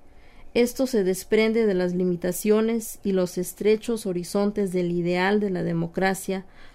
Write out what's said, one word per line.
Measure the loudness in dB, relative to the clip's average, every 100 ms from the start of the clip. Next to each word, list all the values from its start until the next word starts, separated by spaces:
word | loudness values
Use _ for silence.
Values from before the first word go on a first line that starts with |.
| -20 -20 -20 -20 -4
Esto | 0 2 0 0
se | 2
desprende | 0 -2 0 2 2 2 2
de |
las | 2 0
limitaciones | 0 0 0 -2 0 2 2 2 -2 -6 -6
y | -2
los | 0 0 -2
estrechos | -6 0 2 2 0 -4 -4
horizontes | -6 -2 0 0 0 -2
del | 0 0
ideal | 0 0 2 2 2
de | 0
la | -2
democracia | -2 -2 -2 0 0 0 -4 -6 -8 -18 -20